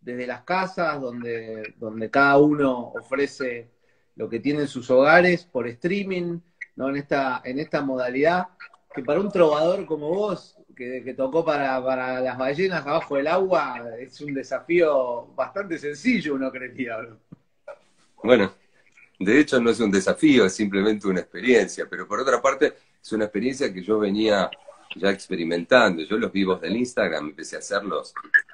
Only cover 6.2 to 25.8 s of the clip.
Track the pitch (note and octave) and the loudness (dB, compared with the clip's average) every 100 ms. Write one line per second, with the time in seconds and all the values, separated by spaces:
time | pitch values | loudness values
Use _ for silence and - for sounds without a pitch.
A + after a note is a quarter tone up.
6.2 | F3 E3+ _ _ - - C3 C#3 C#3+ D3 | -4 -8 _ _ -20 -8 -6 -6 -2 -2
7.2 | C3+ B2 B2+ C3 D#3+ D#3 C#3 C3 B2 B2+ | 0 -4 -6 -8 -4 -4 -4 -4 -4 2
8.2 | D3+ F3+ F3+ _ - _ _ - B2 D3+ | 2 2 -2 _ -20 _ _ -10 -2 0
9.2 | G3+ F#3 E3 D3+ D#3+ G3 D#3+ D#3 D3 F#3 | 0 4 4 6 2 0 -4 -6 -4 -2
10.2 | G#3+ F3+ - _ _ - B2 B2+ A#2+ C3 | -2 -6 -10 _ _ -14 -10 -10 -10 -4
11.2 | C3 D#3 D#3 D3 C#3 C3 B2+ B2+ B2+ B2+ | -2 0 0 0 0 -2 -2 -2 -2 -2
12.2 | B2+ B2 C3 C#3+ F#3+ E3+ C#3 D#3 - C#3+ | -4 -2 -4 0 -2 -2 -2 -4 -2 -2
13.2 | C#3+ F3+ F#3 E3+ C#3+ A#2+ A#2+ A2+ C3 - | 0 0 2 2 0 -6 -10 -12 -16 -14
14.2 | D3 C3+ B2+ C3 - F3 D#3+ C#3 B2+ A#2+ | -8 -8 -6 -8 0 4 4 4 0 -4
15.2 | - - B2 G3 G3+ E3 D3 D3 A3+ A3+ | -10 -8 -6 -6 -6 -6 -8 -4 0 0
16.2 | D3+ C#3 C3+ B2+ B2+ B2 B2 A2+ A2+ A2 | 0 -4 -4 -6 -12 -10 -8 -8 -12 -18
17.2 | _ - _ _ - - _ _ _ _ | _ -20 _ _ -20 -20 _ _ _ _
18.2 | G#2 A#2+ F#2+ - _ _ _ _ _ _ | 4 4 4 -4 _ _ _ _ _ _
19.2 | F#2+ C3 D3+ C3 A#2 G#2+ A2 G2 G2 - | 2 4 4 2 2 2 2 2 2 2
20.2 | D#3 C3 F#2+ - G#2+ G2 G#2 G#2+ G2+ F2+ | 6 6 4 2 -2 2 0 0 -2 -2
21.2 | - F2 A#2 A#2+ F#2 - D#2+ F2 F2+ G#2 | -4 -6 2 4 4 -4 -10 -10 -6 -4
22.2 | C3+ A#2+ C3+ C3 D3 - _ _ - A2 | 0 2 0 2 0 0 _ _ -8 -4
23.2 | G#2+ G2+ B2 C3 B2+ F#2 F2+ G#2+ G#2 G#2 | -2 -2 -4 -2 -4 -6 -2 0 0 0
24.2 | A2 G#2 E2+ - - - - - F#2+ F#2+ | 2 2 0 -6 -20 -20 -18 -4 -2 -2
25.2 | - F2+ E2 E2+ E2+ B2+ | -6 -6 -2 -4 4 6